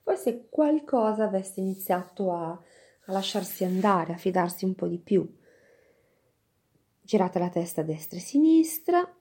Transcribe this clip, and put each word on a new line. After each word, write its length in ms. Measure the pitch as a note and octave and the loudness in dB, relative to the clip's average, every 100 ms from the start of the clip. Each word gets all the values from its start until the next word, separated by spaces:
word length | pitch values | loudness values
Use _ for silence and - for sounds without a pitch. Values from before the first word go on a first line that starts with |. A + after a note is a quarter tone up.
forse 460 | - F#4+ - A#3 - | -2 -2 -2 -4 -8
qualcosa 760 | - D4+ D4+ D4 C4 G#3+ G#3+ | 0 2 2 2 0 2 2
avesse 340 | G#3+ F#3+ F#3+ - | 0 0 -4 -6
iniziato 720 | F#3+ F#3+ - F3+ F#3 - F#3+ | -4 -4 -2 -2 -2 -6 -4
a, 180 | F3 E3 | -2 -6
a 640 | E3+ _ - _ _ - | -10 _ -20 _ _ -6
lasciarsi 520 | F#3+ F#3+ G#3 F#3 - | -4 -2 -4 -6 -4
andare, 480 | F#3 F#3 G#3 F#3+ D#3+ | -2 2 2 2 0
a 20 | E3+ | -4
fidarsi 480 | F#3+ F#3 F3 F3 | -2 0 -2 -2
un 120 | F#3+ F#3 | -4 -4
po' 100 | F3 | -6
di 120 | E3+ | -6
più. 300 | - G3 - - _ _ _ _ _ _ _ _ _ _ _ _ _ _ _ _ | 0 0 0 -10 _ _ _ _ _ _ _ _ _ _ _ _ _ _ _ _
Girate 360 | _ G#3 F3+ F3+ | _ 2 2 0
la 100 | F3+ | -2
testa 300 | F3 E3+ - | -2 -4 -4
a 40 | |
destra 320 | D#3 D#3 - F3 | -4 -4 -8 -14
e 60 | |
sinistra 920 | - C#4+ D#4 D#4+ D#4+ - - F4 F4+ - | -2 4 6 6 4 -2 0 0 0 -8